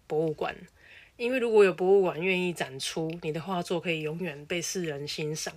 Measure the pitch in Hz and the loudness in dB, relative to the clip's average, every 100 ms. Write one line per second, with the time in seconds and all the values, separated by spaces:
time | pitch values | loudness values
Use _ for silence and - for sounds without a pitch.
0 | _ 156 165 151 - - 180 _ - - | _ 0 0 -2 -6 -6 -16 _ -20 -20
1 | - - 240 254 233 214 196 165 185 196 | -20 -6 -2 0 4 8 8 6 4 6
2 | 180 147 185 180 180 170 135 135 - - | 4 2 0 0 0 -2 -6 -6 -6 -4
3 | 160 170 160 156 156 185 175 175 175 160 | -4 -4 -6 -6 -4 -4 -2 -4 -2 -4
4 | 151 165 180 143 147 175 160 196 165 139 | -4 -4 -6 -8 -6 -4 -4 -4 -4 -6
5 | 147 - 151 156 - | -6 -4 -4 -4 -6